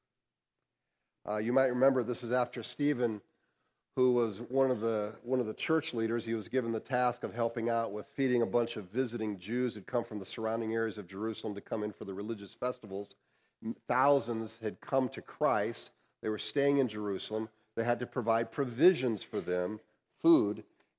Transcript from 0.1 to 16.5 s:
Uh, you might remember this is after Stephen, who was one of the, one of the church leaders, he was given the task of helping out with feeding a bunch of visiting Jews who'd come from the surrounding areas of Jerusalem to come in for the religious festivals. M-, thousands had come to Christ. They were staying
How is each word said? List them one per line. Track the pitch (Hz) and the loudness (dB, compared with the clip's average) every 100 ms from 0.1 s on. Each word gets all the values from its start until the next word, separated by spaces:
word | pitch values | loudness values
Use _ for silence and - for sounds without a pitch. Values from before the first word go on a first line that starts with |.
| _ _ _ _ _ _ _ _ _ _ _ - | _ _ _ _ _ _ _ _ _ _ _ -6
Uh, | 107 | -2
you | 113 | 2
might | 127 131 | 2 2
remember | 123 135 127 | 4 4 4
this | 117 120 | 0 -4
is | 113 | 0
after | 123 123 127 | 0 0 -4
Stephen, | 110 - 147 127 120 107 - _ _ _ _ _ _ - | -8 0 0 2 0 -2 -10 _ _ _ _ _ _ 2
who | 127 | 4
was | 123 113 101 | 4 2 -2
one | 120 131 135 | -2 2 2
of | 117 | 2
the, | 113 110 104 104 | 0 0 -2 -6
one | 120 127 | -2 0
of | 110 | 0
the | - | -2
church | - 160 156 | 0 0 0
leaders, | 120 113 117 | -2 0 0
he | 110 113 | -2 -4
was | 101 | -2
given | 131 117 | -2 0
the | 113 | -4
task | - 123 123 117 | -2 0 2 0
of | 110 | -4
helping | 110 117 117 113 | -2 -2 0 0
out | 117 113 | 0 0
with | 104 101 | -4 -6
feeding | - 135 123 | -2 2 2
a | 107 | 2
bunch | 120 117 113 | 2 0 -4
of | 92 | -4
visiting | 107 127 110 107 98 | -2 -2 -2 -4 -4
Jews | 98 123 127 | -4 -2 -2
who'd | 107 95 | -4 -4
come | 123 | -4
from | - 107 | -2 -6
the | 95 | -8
surrounding | - 110 113 110 113 | -4 -2 -2 -2 -2
areas | 113 104 | -2 -4
of | 90 | -10
Jerusalem | 95 110 107 110 101 | -6 -6 -4 -6 -8
to | |
come | - 110 | -6 -4
in | 107 | -4
for | - 98 | -6 -8
the | |
religious | 95 107 110 98 | -6 -6 -8 -10
festivals. | - 123 - 104 98 101 - _ _ _ _ 110 | -6 -6 -6 -8 -8 -8 -14 _ _ _ _ -8
M-, | - - | -6 -2
thousands | 123 139 143 113 113 110 - | 2 4 4 2 -4 -6 -6
had | 110 95 | -6 -6
come | - 135 127 | -2 0 0
to | - | -4
Christ. | - - 151 110 110 117 - - _ _ | -12 0 2 2 0 -4 -12 -20 _ _
They | 107 | -6
were | 107 | -4
staying | - | -2